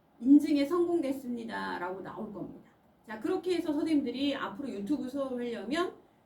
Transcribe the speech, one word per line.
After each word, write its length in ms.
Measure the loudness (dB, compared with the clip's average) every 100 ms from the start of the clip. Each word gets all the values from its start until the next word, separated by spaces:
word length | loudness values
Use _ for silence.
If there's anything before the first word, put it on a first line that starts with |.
| _ 0
"인증에 460 | 8 8 8 2
성공됐습니다."라고 1400 | 2 2 2 0 -2 -4 -6 -8 -6 -6 -6 -6 -6 -8
나올 320 | -10 -10 -10
겁니다. 380 | -10 -12 -12 -20 -20 _ _ -14
자, 80 | -6
그렇게 380 | -2 0 0 0
해서 160 | 0
선생님들이 640 | 0 2 2 2 0 0 0
앞으로 340 | -4 -6 -8
유튜브 380 | -6 -2 -2 -2
수업을 360 | -4 -4 -4
하려면 480 | -4 -6 -2 -2 -2 -4 -20 _